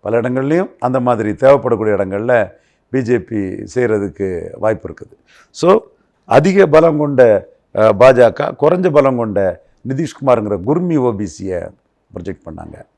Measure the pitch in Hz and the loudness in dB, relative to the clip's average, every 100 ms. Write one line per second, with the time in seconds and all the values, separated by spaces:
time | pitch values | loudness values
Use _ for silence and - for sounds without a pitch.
0 | - 117 120 127 135 165 190 _ 123 127 | -4 -4 -2 -4 -2 -2 -4 _ -4 -2
1 | 123 117 107 104 131 143 127 113 107 101 | 0 -2 -2 0 4 4 2 -2 0 -2
2 | 95 101 117 123 95 _ _ _ _ 131 | -2 -4 -2 0 -2 _ _ _ _ -6
3 | 113 120 - 110 95 101 104 127 120 107 | -2 -2 -2 -6 -6 -8 -8 -4 -2 -2
4 | 98 - 98 87 82 - 104 110 - - | -4 -6 -6 -6 -10 -6 -4 -4 -10 -18
5 | - _ _ _ _ - - 226 - _ | -20 _ _ _ _ -2 2 2 -2 _
6 | _ _ _ 127 165 190 185 151 165 147 | _ _ _ 2 4 2 4 6 4 0
7 | 147 131 120 101 - _ _ - 110 101 | -2 4 4 4 -2 _ _ 0 2 6
8 | 127 123 117 - - 135 147 180 185 151 | 6 6 4 2 -8 0 0 2 2 2
9 | 135 123 113 101 95 85 _ _ 120 135 | 2 0 -4 -2 -2 -4 _ _ -8 -6
10 | 156 - 139 117 104 101 95 165 180 156 | -6 -4 0 0 0 -6 -2 -2 0 0
11 | 123 101 101 87 95 90 85 _ _ _ | 0 -2 -8 -10 -8 -8 -10 _ _ _
12 | _ - 90 90 - 80 80 78 - | _ -14 -12 -14 -16 -18 -18 -20 -20